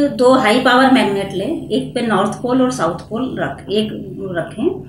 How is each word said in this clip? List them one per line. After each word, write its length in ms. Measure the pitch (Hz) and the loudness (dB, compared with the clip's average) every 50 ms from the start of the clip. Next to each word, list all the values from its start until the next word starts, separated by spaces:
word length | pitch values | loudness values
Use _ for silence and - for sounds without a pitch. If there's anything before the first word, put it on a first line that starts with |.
| 285 277 220 220 | 2 2 2 4
दो 140 | 247 254 | 4 6
हाई 280 | 262 - 214 208 233 254 | 6 6 4 4 2 4
power 300 | 254 254 247 254 262 254 | 4 4 6 6 6 6
magnet 420 | 262 220 208 202 202 196 196 - | 6 4 4 2 0 -2 -4 -4
लें, 360 | 156 180 202 262 339 330 - - | -4 -4 -4 -4 -6 -6 -6 -4
एक 260 | 214 262 262 - - | -4 -4 -2 -2 -4
पे 60 | 247 | -4
north 420 | 233 226 208 185 208 214 - - | -2 0 0 0 0 0 -2 -4
pole 200 | - 240 254 262 | -4 0 0 2
और 80 | 254 254 | 2 0
south 240 | - - 165 165 180 | 0 -2 -2 -2 -4
pole 420 | - - - 208 233 262 - - 196 | -4 -8 -8 -6 -6 -6 -4 -4 -6
रख, 260 | 165 - - - - - | -6 -6 -8 -10 -8 -4
एक 180 | 196 214 214 214 214 214 - 190 180 - 196 190 175 | -2 0 0 -2 -4 -10 -10 -12 -12 -10 -8 -6 -6
रखें 320 | 165 156 - - 208 269 370 - - - | -6 -6 -6 -6 -2 -2 -2 -2 -4 -8